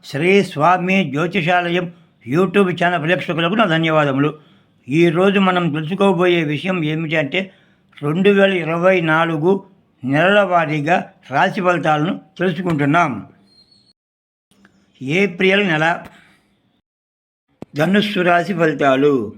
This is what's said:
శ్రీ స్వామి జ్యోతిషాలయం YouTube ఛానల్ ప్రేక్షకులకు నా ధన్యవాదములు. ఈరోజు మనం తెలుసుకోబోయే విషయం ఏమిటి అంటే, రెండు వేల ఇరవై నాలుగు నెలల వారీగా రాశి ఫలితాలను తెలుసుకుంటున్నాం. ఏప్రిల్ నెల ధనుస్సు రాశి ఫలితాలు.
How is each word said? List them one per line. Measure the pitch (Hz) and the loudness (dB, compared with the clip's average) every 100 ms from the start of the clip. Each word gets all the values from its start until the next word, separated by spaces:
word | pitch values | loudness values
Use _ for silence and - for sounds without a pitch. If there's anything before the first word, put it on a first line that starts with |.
| - | -10
శ్రీ | 139 170 196 | -4 2 2
స్వామి | 196 143 156 180 175 190 160 | 2 0 2 2 0 -2 -2
జ్యోతిషాలయం | 135 175 202 160 180 175 175 175 - _ _ 113 | -4 -4 -4 0 -2 0 -4 -4 -12 _ _ -4
YouTube | 143 185 202 190 175 | -2 0 2 0 0
ఛానల్ | 175 175 | -2 -2
ప్రేక్షకులకు | 151 180 - 160 165 220 | -2 -2 -2 -4 -2 0
నా | |
ధన్యవాదములు. | 214 160 160 156 147 135 147 151 _ _ _ _ - | 0 0 2 2 2 0 -2 -2 _ _ _ _ -4
ఈరోజు | 147 170 165 190 202 190 | 2 2 4 2 2 2
మనం | 180 170 | 2 -2
తెలుసుకోబోయే | 147 156 190 196 170 180 175 151 | -4 -6 0 0 2 2 2 0
విషయం | 151 185 185 | -4 -4 -4
ఏమిటి | 151 156 165 160 | -4 -4 -4 -2
అంటే, | - 180 190 _ _ _ _ - | -2 -4 -6 _ _ _ _ -8
రెండు | 147 160 190 196 | -4 0 2 4
వేల | 196 190 | 2 0
ఇరవై | 160 165 180 185 | -2 0 2 2
నాలుగు | 165 156 165 160 165 196 - _ _ _ | 2 0 0 0 0 0 -4 _ _ _
నెలల | 123 143 175 208 196 | -4 0 2 2 2
వారీగా | 175 160 151 143 185 196 _ - | 0 0 -4 0 -2 -2 _ -6
రాశి | 131 185 220 180 | -2 0 0 0
ఫలితాలను | 175 151 151 160 - - - | 0 0 0 -2 -4 -12 -4
తెలుసుకుంటున్నాం. | 185 165 180 156 143 165 160 110 98 _ _ _ _ _ _ _ _ _ _ _ _ _ _ _ _ _ | -4 -2 -4 -2 0 2 0 -4 -12 _ _ _ _ _ _ _ _ _ _ _ _ _ _ _ _ _
ఏప్రిల్ | 131 170 202 175 190 196 202 | -4 0 0 2 2 2 0
నెల | 156 160 170 - - _ _ _ _ _ _ _ _ _ _ _ _ _ _ - 139 | 0 0 -2 -8 -20 _ _ _ _ _ _ _ _ _ _ _ _ _ _ -14 -4
ధనుస్సు | 160 202 208 185 | 0 2 0 -2
రాశి | 175 175 170 175 | 2 2 0 0
ఫలితాలు. | 165 143 143 135 143 135 123 | 0 2 2 4 2 2 -2